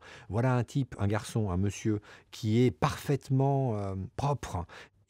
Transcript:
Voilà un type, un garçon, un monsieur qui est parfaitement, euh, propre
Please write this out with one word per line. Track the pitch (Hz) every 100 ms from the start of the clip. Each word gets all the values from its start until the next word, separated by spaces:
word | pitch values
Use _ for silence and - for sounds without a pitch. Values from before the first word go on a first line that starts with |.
| - - -
Voilà | 98 127
un | 123
type, | 117 143 127 -
un | 98
garçon, | 104 - 117 107
un | 90
monsieur | 101 - 113 104 - - _
qui | - 110 113
est | 127
parfaitement, | - 147 - - 139 - 131 139 139 135 104
euh, | 98 95 92 -
propre | 143 143 - 90 85 - - _